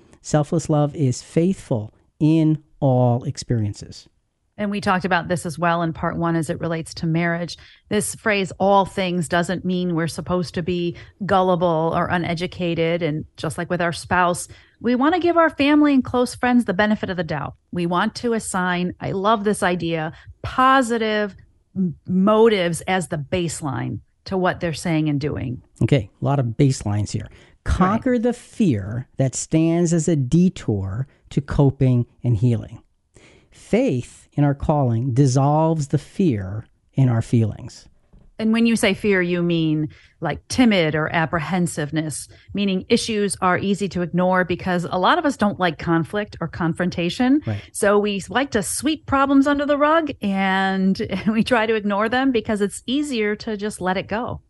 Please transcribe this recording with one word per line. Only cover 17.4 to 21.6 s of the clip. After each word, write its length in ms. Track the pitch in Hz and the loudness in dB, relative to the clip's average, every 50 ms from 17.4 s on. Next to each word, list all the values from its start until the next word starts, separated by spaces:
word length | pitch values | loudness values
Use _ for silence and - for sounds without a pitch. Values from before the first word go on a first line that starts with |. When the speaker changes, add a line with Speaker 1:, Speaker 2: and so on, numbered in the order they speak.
| - - - _ _ _ | -6 -10 -12 _ _ _
Speaker 2:
We 140 | - 175 170 | -6 -4 -2
want 300 | 170 175 175 208 220 - | 0 0 0 0 -2 -4
to 160 | - - 240 | -4 -4 -2
assign, 640 | 226 220 - - - 185 180 180 180 175 180 180 - - | -2 -2 -4 -4 -4 -2 0 0 0 0 -2 -4 -4 -6
I 140 | - - | -6 -6
love 320 | 156 196 190 214 233 208 202 | -4 0 2 2 2 2 0
this 180 | 214 196 - | -2 0 0
idea, 500 | 202 180 180 175 175 165 165 160 156 165 - - - - - _ | 0 0 0 -2 -2 -4 -4 -4 -4 -6 -10 -14 -20 -20 -18 _
positive 920 | - - - 262 254 262 262 269 254 220 233 220 220 214 214 214 208 202 - - - _ _ _ | -12 -6 0 2 4 6 6 4 4 2 0 -2 0 0 0 0 -2 -4 -6 -14 -20 _ _ _